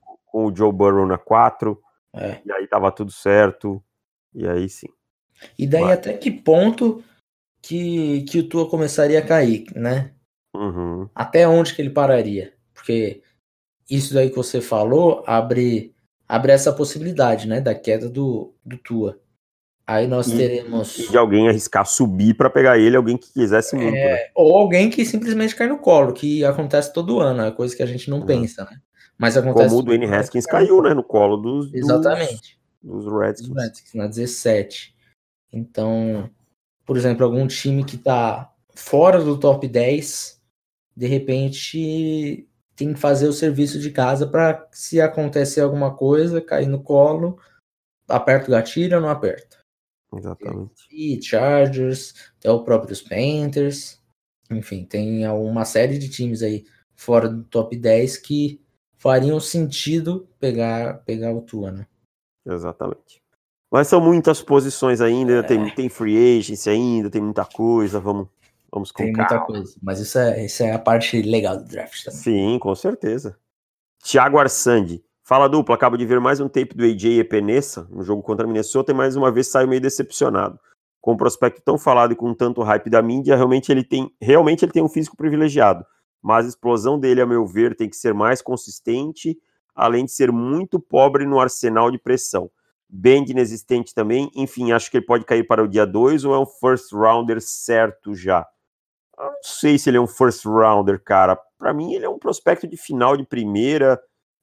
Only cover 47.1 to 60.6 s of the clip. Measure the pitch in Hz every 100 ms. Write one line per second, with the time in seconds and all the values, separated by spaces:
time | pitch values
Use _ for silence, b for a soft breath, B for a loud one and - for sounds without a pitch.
47.1 | 156 170 180 b b _ _ _ _ -
48.1 | 120 - 131 131 117 113 165 175 175 156
49.1 | 143 101 - _ _ _ _ _ _ _
50.1 | 98 90 90 - 95 98 _ _ 156 156
51.1 | 131 - 131 131 143 139 131 131 131 -
52.1 | - - _ 110 117 120 113 98 98 -
53.1 | 90 139 151 147 143 143 139 - - _
54.1 | _ _ _ - 110 - 98 92 107 107
55.1 | 110 110 107 110 113 110 113 123 143 135
56.1 | - 120 113 110 107 b b _ _ -
57.1 | 117 113 113 113 117 113 120 117 113 127
58.1 | - - 147 147 143 _ _ _ _ 135
59.1 | 131 139 156 156 170 156 139 147 165 160
60.1 | 185 - _ 135 117